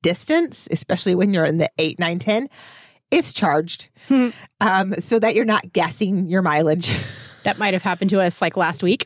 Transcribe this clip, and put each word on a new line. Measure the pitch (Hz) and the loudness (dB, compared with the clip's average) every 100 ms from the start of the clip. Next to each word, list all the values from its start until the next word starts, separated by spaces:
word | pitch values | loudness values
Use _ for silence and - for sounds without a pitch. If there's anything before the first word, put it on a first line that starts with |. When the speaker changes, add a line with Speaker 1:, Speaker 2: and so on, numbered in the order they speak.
Speaker 1:
distance, | 165 180 - 320 320 - - | -2 -2 0 0 2 -2 -2
especially | - - 185 190 | -2 -2 -2 0
when | 180 202 | 2 2
you're | 180 | 2
in | 151 165 | 2 2
the | 156 - | 0 0
eight, | 160 - | -4 -2
nine, | 170 175 | -4 -2
ten, | - 214 269 - - - - _ _ | -2 -2 -2 -12 -20 -20 -20 _ _
is | 349 - | 0 0
charged, | - 185 151 170 - - _ - | 0 2 2 0 -8 -14 _ 0
Speaker 2:
Hmm. | 269 247 - - _ | 2 2 -4 -18 _
Speaker 1:
um, | 208 190 190 190 | 2 2 0 -4
so | - 226 | 0 2
that | 214 214 | 2 2
you're | |
not | 220 214 - | 2 0 -2
guessing | 175 165 - 196 190 175 | -2 -2 -2 -2 0 0
your | 190 | 0
mileage. | 175 151 160 165 - - | 2 2 2 2 0 -2
<laughs> | - - - - | -6 -14 -20 -6
Speaker 2:
That | 202 196 | -4 -2
might | 208 | -2
have | 185 | 0
happened | 196 180 202 | -2 -2 0
to | 196 | 2
us, | 180 - | 2 0
like, | 170 196 | -2 0
last | 165 - | -2 0
week. | 180 254 | 0 0